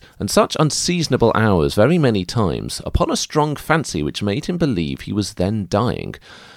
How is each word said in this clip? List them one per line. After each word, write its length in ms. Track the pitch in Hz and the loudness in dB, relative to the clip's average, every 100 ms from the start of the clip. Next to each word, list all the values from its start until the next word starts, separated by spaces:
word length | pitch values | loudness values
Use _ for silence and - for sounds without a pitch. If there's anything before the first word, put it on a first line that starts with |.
| - - | -16 -8
and 100 | 101 | 0
such 260 | - 226 - | 2 2 2
unseasonable 720 | 151 - - 175 139 127 117 | 0 0 -2 -2 0 2 4
hours 400 | - 110 92 71 | 4 4 4 2
very 240 | - 120 175 | 4 4 4
many 260 | 139 104 87 | 4 2 -2
times 560 | 120 98 58 55 - - | 0 0 0 -6 -8 -8
upon 240 | - - | -4 -2
a 60 | 269 | -2
strong 400 | - 156 151 143 | -2 0 0 -2
fancy 480 | - 160 139 80 | -2 -2 0 -2
which 180 | 73 - | -2 -2
made 240 | 104 110 - | -2 -2 -4
him 120 | 175 | -2
believe 420 | 156 92 76 65 | 0 0 -2 -4
he 120 | - | -4
was 220 | 101 95 - | -2 -2 -2
then 300 | 90 110 95 | -2 0 -2
dying. 440 | 104 120 50 50 - - - - | 0 0 -2 -6 -12 -16 -20 -20